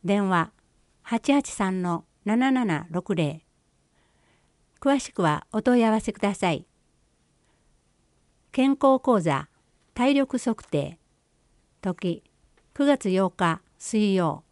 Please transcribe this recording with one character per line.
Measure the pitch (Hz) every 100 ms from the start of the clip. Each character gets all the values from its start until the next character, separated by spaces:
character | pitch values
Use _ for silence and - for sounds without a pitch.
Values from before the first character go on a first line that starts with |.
電 | 175 202 196
話、 | 180 160 _ _ _ _ _
八 | - 233 -
八 | 285 277
三 | - 196 185
の | 180 170 - _
七 | - 226 254
七 | 262 233 151 170
六 | 175 - 180
零。 | 151 156 _ _ _ _ _ _ _ _ _ _ _ _ _ _
詳 | 277 277
し | -
く | -
は | 170 147 -
お | 214
問 | 254 247
い | 226
合 |
わ | 220
せ | 226
く | 220
だ | 202
さ | 196 185
い。 | 156 - _ _ _ _ _ _ _ _ _ _ _ _ _ _ _ _ _ _
健 | - 262
康 | 269 277 262
講 | - 226
座、 | 165 139 151 _ _ _ _
体 | - 247
力 | 277 262 254
測 | - 220 -
定。 | 151 143 170 _ _ _ _ _ _ _ _
時、 | 196 175 185 170 _ _ _ _ _
九 | - 285
月 | 277 202
八 | 185 190
日 | - 175 165 _ _
水 | - 220 214 190
曜。 | 165 147 _